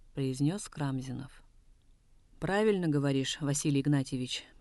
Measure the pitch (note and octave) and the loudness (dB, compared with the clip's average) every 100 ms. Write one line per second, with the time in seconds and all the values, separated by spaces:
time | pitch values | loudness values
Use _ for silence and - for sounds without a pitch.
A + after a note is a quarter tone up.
0 | - - C3+ C3 C#3+ G3+ - - C#3+ C3+ | -14 -6 -4 0 0 0 -8 -6 -4 -4
1 | B2+ B2 C3 - - - - - - - | -6 -10 -12 -16 -20 -20 -20 -20 -20 -20
2 | _ - - - A#2+ G3+ A3 G3 E3 D3 | _ -20 -20 -8 -2 2 4 4 2 2
3 | C#3 C3+ C3 - C#3+ C#3 D#3 C#3 C#3+ C#3+ | 2 2 0 -2 -2 0 2 2 4 2
4 | C3 C3 B2+ - - - | 2 -4 -6 -8 -10 -14